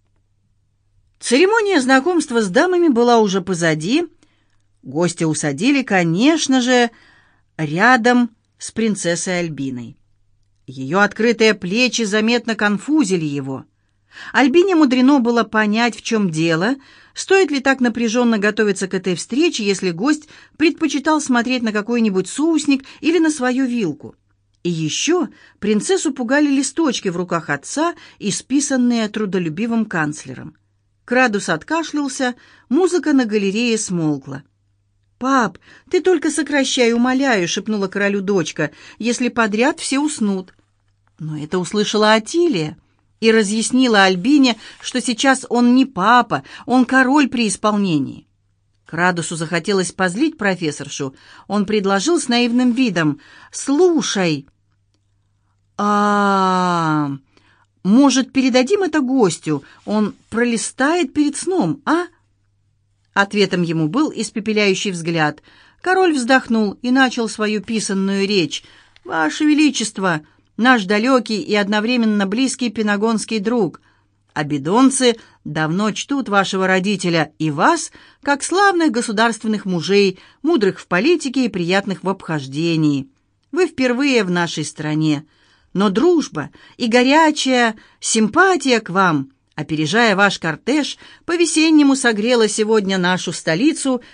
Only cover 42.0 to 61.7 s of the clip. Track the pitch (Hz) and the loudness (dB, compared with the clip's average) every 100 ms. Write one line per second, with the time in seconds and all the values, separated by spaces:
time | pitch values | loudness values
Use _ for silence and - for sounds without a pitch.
42 | 214 220 220 330 349 196 156 160 _ _ | 2 2 0 0 0 0 -4 -8 _ _
43 | _ - 226 220 196 220 214 254 262 208 | _ -2 2 2 2 -2 -2 0 2 4
44 | 190 185 208 294 262 220 - - - 254 | 4 2 2 4 4 2 -8 -16 -8 -6
45 | 240 233 269 262 - 240 240 254 262 180 | -4 0 0 0 0 2 4 4 2 0
46 | 196 247 233 143 - - - 254 254 262 | 4 4 2 -4 -6 -14 0 2 4 2
47 | 247 294 269 - 220 - 214 208 196 151 | 4 4 2 0 -2 -2 -2 0 0 0
48 | 127 - - _ _ _ _ _ - 160 | -2 -10 -20 _ _ _ _ _ -12 -2
49 | 180 175 160 165 160 175 165 196 180 - | 0 0 -6 -6 -4 -4 -2 -2 -2 -2
50 | 185 190 320 - 202 185 160 139 139 - | -2 0 -2 -2 -4 -2 -4 -6 -10 -8
51 | 135 135 - - - 202 196 214 190 196 | -8 -10 -20 -20 -6 -2 0 0 0 0
52 | 269 339 - 240 240 240 254 233 254 175 | 0 0 0 0 2 2 2 2 0 2
53 | 156 143 - - - - - 285 359 311 | 0 -2 -10 -20 -18 -10 -2 2 4 2
54 | - 208 175 147 - _ _ _ _ _ | -2 -2 -2 -2 -8 _ _ _ _ _
55 | _ _ _ _ _ _ _ - 208 208 | _ _ _ _ _ _ _ -4 0 2
56 | 208 208 202 196 190 185 180 170 160 151 | 2 2 2 2 2 2 0 0 0 0
57 | 147 139 _ _ _ _ _ _ 185 226 | -2 -6 _ _ _ _ _ _ 2 6
58 | 285 247 254 269 262 247 254 415 359 311 | 6 4 0 0 2 2 2 2 0 0
59 | 247 269 190 - 156 147 - - - 214 | 0 2 2 0 -4 -6 -6 -16 -4 -2
60 | 208 - - 220 240 226 - - 269 359 | -2 -6 -8 -4 -2 -2 -6 -2 0 0
61 | 294 302 294 294 339 370 180 | -2 -2 -2 -2 -4 -2 -2